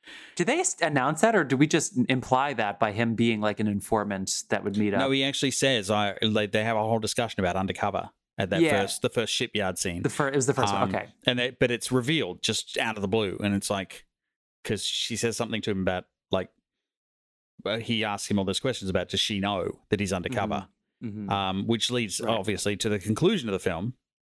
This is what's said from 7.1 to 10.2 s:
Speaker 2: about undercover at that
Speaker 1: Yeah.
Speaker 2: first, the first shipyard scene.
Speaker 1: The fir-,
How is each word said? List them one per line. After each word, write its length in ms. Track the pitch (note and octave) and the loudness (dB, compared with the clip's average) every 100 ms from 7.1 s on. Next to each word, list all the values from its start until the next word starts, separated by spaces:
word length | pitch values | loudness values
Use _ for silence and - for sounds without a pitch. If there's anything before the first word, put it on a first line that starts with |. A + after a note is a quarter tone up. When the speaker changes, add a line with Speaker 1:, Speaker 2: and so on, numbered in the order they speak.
| - A2+ - | -2 -4 0
Speaker 2:
about 140 | F2+ F2+ | 0 0
undercover 520 | F#2+ - G#2 F#2+ E2+ - _ - | -2 -2 -2 -2 -6 -12 _ -4
at 120 | F#2 | 0
that 120 | G2 | 2
Speaker 1:
Yeah. 200 | D#3+ G2 | 4 2
Speaker 2:
first, 200 | G2 - | 0 -2
the 80 | B2 | -2
first 240 | - A2 | -2 -2
shipyard 440 | - A#2+ G#2 F#2+ F2+ | -2 -2 -2 -2 -2
scene. 260 | G2 F2 | -4 -2
Speaker 1:
The 60 | A#2 | -2
fir-, 180 | - | 0